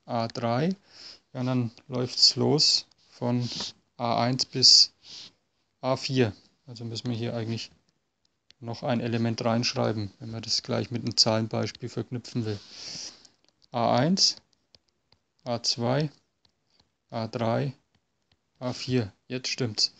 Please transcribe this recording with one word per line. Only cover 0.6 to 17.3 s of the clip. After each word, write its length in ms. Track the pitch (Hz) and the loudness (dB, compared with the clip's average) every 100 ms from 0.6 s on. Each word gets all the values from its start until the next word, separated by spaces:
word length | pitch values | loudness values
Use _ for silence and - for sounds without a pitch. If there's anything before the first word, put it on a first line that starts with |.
| 165 190 _ - - - _ | 0 -2 _ -20 -20 -20 _
Ja, 80 | 135 | -4
und 60 | 127 | 0
dann 240 | 127 113 - - | 2 0 -4 -8
läuft's 480 | 127 127 - - 123 | -4 -2 4 4 6
los 520 | 123 143 - - - _ _ | 4 4 4 2 -2 _ _
von 400 | - 123 123 120 - - - _ - | -6 -2 0 -2 -6 -10 -12 _ -6
A 240 | 120 113 | -2 2
eins 240 | 120 127 - | 2 0 -2
bis 480 | 135 123 - - _ - - - _ _ _ _ _ | 4 8 8 6 _ -20 -18 -18 _ _ _ _ _
A 160 | 131 131 | -2 -2
vier. 360 | - 131 113 - _ _ - | 0 2 2 0 _ _ -18
Also 200 | 113 117 | -12 -10
müssen 240 | 113 123 | -6 -4
wir 80 | 113 | -2
hier 180 | 117 117 | -2 -4
eigentlich 360 | 110 113 - _ _ _ _ _ _ _ _ - | -4 -4 -8 _ _ _ _ _ _ _ _ -16
noch 240 | 117 117 | -12 -6
ein 180 | 147 117 | -2 0
Element 420 | 117 113 117 113 | 0 0 0 0
reinschreiben, 680 | 117 113 120 127 117 110 101 - | 0 2 0 0 0 0 -4 -8
wenn 120 | 113 | -12
man 100 | 113 | -8
das 220 | 110 - | -4 -4
gleich 280 | - 117 107 | -2 -4 -2
mit 120 | 117 | -4
einem 140 | 117 113 | -2 0
Zahlenbeispiel 720 | 120 110 113 117 110 - 120 | 2 2 0 -4 -4 -6 -10
verknüpfen 560 | - 110 123 - 120 110 | -8 -8 -8 -8 -6 -4
will. 140 | 101 - - - - - - - _ _ _ _ | -6 -10 -18 -14 -12 -14 -18 -20 _ _ _ _
A 260 | 123 113 117 | 0 4 4
eins, 400 | 147 190 - - _ _ _ - _ _ _ _ _ _ | 4 4 2 0 _ _ _ -20 _ _ _ _ _ _
A 180 | 127 117 | -6 -4
zwei, 480 | - - 117 135 151 - _ _ _ _ _ _ _ _ - | -2 -2 0 0 0 -6 _ _ _ _ _ _ _ _ -10
A 180 | 117 | -6
drei, 460 | 110 | -4